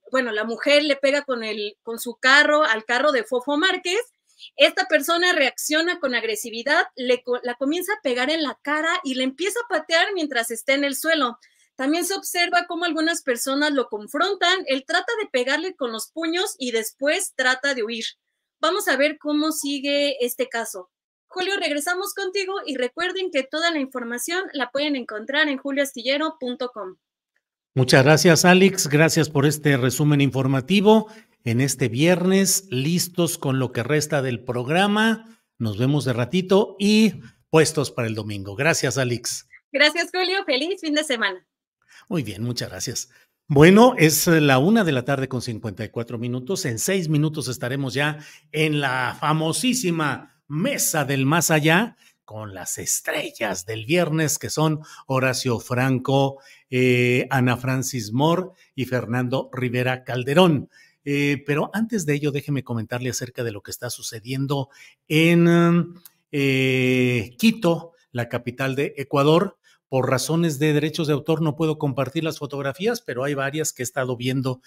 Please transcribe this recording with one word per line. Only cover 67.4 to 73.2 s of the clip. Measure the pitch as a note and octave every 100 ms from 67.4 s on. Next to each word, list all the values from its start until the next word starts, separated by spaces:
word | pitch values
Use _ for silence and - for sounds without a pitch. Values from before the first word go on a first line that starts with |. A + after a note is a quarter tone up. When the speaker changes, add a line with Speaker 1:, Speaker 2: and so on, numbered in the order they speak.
| A3+ A3 F3 E3 - _ _
Speaker 2:
la | A#2+ A#2
capital | B2 B2 B2 C3+ C3+
de | D3+ -
Ecuador. | C3 C#3+ C#3 E3 G3 - _ _ _
Por | C3 B2
razones | B2+ - E3 E3+ C3+
de | D#3
derechos | D3 D3+ D#3 D3
de |
autor | C#3+ - D#3
no | D#3+ -
puedo | D#3+ D3+
compartir | D3 C3 B2+ E3 D#3
las | -
fotografías, | C#3+ C#3 C#3 C3 G#3 A#3+
pero | - B2